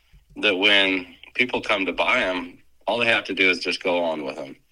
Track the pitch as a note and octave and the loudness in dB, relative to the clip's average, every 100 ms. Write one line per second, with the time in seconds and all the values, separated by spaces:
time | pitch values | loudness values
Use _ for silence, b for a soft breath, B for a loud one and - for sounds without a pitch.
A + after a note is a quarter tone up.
0 | b b _ - G#2 F#2 G2 G2+ G2 F#2 | b b _ -2 0 2 4 4 2 0
1 | F2+ - - - B2 A#2+ - G#2+ F#2 E2+ | -4 -16 -10 -4 -2 -2 -2 -2 0 0
2 | E2+ B2 F#2 F2+ F2 - _ _ - A2+ | 0 2 0 -2 -6 -14 _ _ -4 0
3 | C3 - - F#2+ F#2+ F2 F2+ - F#2 F2 | 2 0 0 2 2 2 -2 -4 -2 0
4 | E2+ D#2 C#2 C#2+ C2+ - _ | 0 -2 -6 -8 -12 -16 _